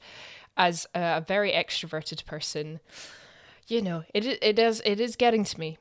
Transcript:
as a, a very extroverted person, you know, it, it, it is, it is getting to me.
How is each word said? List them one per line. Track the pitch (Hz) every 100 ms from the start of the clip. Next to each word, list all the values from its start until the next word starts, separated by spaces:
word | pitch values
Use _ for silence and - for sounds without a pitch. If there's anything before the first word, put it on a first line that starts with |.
| - - - - - -
as | 180 170 -
a, | 175 170 160
a | 160
very | 196 202
extroverted | 165 - - 160 156 - 156 -
person, | 151 - 151 151 160 _ - - - - - - - -
you | 233
know, | 185 165 160
it, | 208 247
it, | -
it | 214 214
is, | 226 220
it | - 202
is | 240
getting | - 240 220
to | 196 -
me. | 160 160